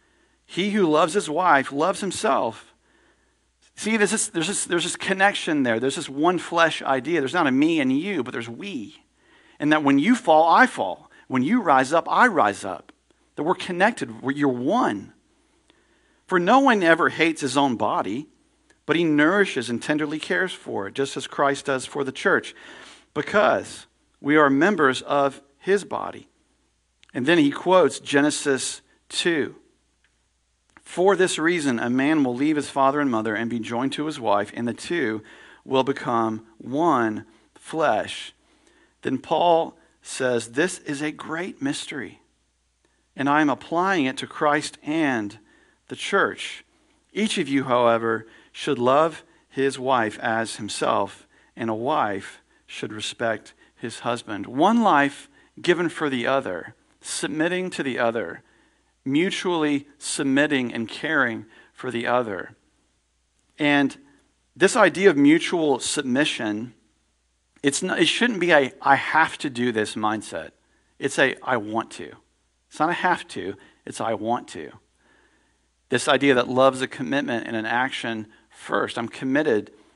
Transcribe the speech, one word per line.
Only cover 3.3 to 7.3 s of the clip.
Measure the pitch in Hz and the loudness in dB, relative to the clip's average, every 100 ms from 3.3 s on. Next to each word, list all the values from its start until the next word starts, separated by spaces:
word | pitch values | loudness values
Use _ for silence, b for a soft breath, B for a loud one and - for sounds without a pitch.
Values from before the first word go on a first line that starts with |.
| _ _ _ _ - | _ _ _ _ -8
See, | 208 220 | -2 0
there's | 196 | 2
this, | 214 - | 0 -4
there's | 170 165 | -4 -4
this, | 202 - | -4 -2
there's | 175 | -2
this | 165 - | -2 -6
connection | - 190 196 190 - 151 | -4 2 2 2 -2 0
there. | 127 113 | 0 0
There's | 131 165 | 0 -4
this | 143 | -6
one | 139 165 175 | 0 0 0
flesh | - 170 165 - | 0 2 2 2
idea. | - 135 135 170 | -2 0 0 0
There's | 131 | 0